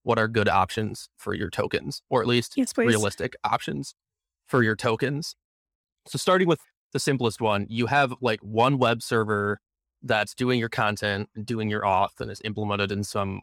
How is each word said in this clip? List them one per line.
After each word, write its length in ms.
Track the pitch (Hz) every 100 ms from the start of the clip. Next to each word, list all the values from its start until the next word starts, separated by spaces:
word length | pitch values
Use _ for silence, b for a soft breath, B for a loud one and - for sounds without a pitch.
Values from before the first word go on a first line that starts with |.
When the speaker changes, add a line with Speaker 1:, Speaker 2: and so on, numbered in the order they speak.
Speaker 1:
what 160 | - 113
are 80 | 110
good 220 | 113 104
options 600 | 95 92 - 107 - - _
for 160 | -
your 160 | 98 95
tokens, 520 | - 101 - - - -
or 120 | 131
at 60 | 117
least 260 | 120 113 -
Speaker 2:
Yes, 180 | 247
please. 140 | - 226
Speaker 1:
realistic 480 | 110 101 - - -
options 500 | - - - 147 139 - _ _ _ _ -
for 160 | 131
your 140 | 113 107
tokens. 600 | 123 110 131 143 165 - _ _ _ _ _ _ -
So 100 | 139
starting 300 | - 180 185
with 140 | 160 _ _ _
the 60 | 139
simplest 420 | - 135 117 -
one, 240 | 113 101 101
you 180 | 113 117
have, 260 | 143 139 123
like, 180 | 123 110
one 360 | 101 110 123 139
web 240 | 123 117
server 580 | - 117 107 104 101 104 _ _ _ _
that's 320 | 131 110 104
doing 260 | - 123 123
your 100 | 113
content, 600 | - 107 104 104 101 104 -
doing 260 | 104 117 107
your 120 | 107
auth, 380 | 101 92 98 -
and 100 | 113
is 100 | 98 110
implemented 460 | 104 107 101 98
in 120 | 101
some 380 | 101 107 98 98